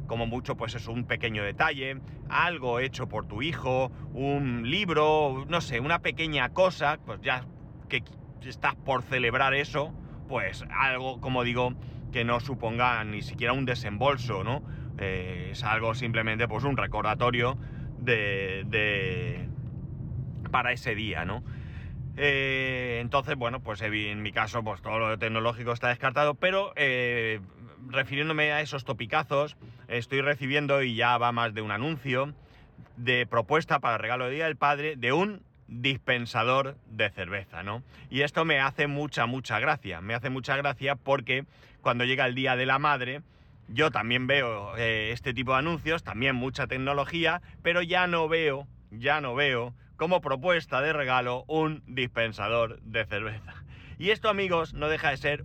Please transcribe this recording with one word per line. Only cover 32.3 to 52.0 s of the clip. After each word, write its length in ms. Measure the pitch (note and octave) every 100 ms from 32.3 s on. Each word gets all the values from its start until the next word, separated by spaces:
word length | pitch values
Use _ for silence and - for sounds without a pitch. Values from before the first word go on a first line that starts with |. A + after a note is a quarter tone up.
| - - - - - - -
de 300 | A#2+ B2 A#2+
propuesta 520 | A#2 A2 D3+ - D3
para 200 | B2 A2
regalo 260 | A2 B2+
de 100 | B2+
Día 120 | C#3+ D#3+
del 100 | C3+
Padre 400 | C#3+ C#3+ D3+ C#3+
de 160 | A#2+
un 300 | D3 G3+ G3+ - - -
dispensador 1120 | A#2+ B2+ C3+ - B2 A#2 A#2 A#2 C3 C3+ - -
de 240 | A2 G#2
cerveza, 540 | G2 F2 G2 F#2+ E2+
¿no? 180 | G2 A#2 - - -
Y 120 | C3
esto 240 | C#3+ E3
me 160 | E3 C#3+
hace 260 | C3+ B2+ D3
mucha, 400 | C#3+ D3 D3 A#2
mucha 320 | C3 - A2
gracia. 420 | C#3 D3+ F#2+ E2+
Me 140 | G2
hace 160 | A#2 C3
mucha 260 | C3 B2+ C#3
gracia 380 | C#3+ B2 C3+
porque 500 | C#3 C3+ C#3 A#2+ B2+ D3+ - - -
cuando 240 | C3+ A#2+
llega 200 | B2 C3+
el 120 | B2+ C3
Día 180 | C3
de 120 | B2+ C3
la 120 | C3+
Madre, 440 | D3 C#3 B2 C#3+ - - - - -
yo 240 | A2+ D3+
también 380 | A2 A2+ B2 B2+
veo, 480 | C#3+ B2 G#2+ G2+ G#2+
eh, 340 | A#2 A2 G#2+
este 240 | A#2 C#3
tipo 200 | B2 B2+
de 40 | C3
anuncios, 460 | D#3 D#3+ D3+ E3
también 320 | A2 G2+ C3+ B2+
mucha 320 | C3 B2+ B2
tecnología, 760 | C3 C3+ C#3+ C#3 E3 D#3+ F3 - -
pero 200 | F3 F3
ya 240 | F3 F3+ F3+
no 220 | E3+ D#3
veo, 400 | E3 D#3 C3+ C#3 - -
ya 280 | G#2+ C3 D3
no 140 | C3+
veo 400 | B2 C#3+ B2 B2 - - -
como 240 | F3+ F3+
propuesta 600 | C#3+ C3+ F3+ E3+ - C3
de 100 | D3+
regalo 500 | D#3 C3 B2+ B2 B2+ -
un 340 | D#3 D#3 D3 A#2
dispensador 920 | B2+